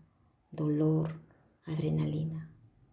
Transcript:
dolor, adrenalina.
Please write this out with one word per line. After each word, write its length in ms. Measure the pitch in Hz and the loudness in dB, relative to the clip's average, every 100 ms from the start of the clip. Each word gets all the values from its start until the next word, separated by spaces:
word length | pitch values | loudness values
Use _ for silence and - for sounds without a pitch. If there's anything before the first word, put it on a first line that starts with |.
| - _ _ _ _ | -20 _ _ _ _
dolor, 680 | - 151 147 156 156 160 - - - _ _ - | -4 0 2 4 4 0 -4 -16 -20 _ _ -8
adrenalina. 840 | 156 156 156 151 151 160 160 160 - - _ _ | -4 0 0 0 -2 -4 -6 -10 -16 -20 _ _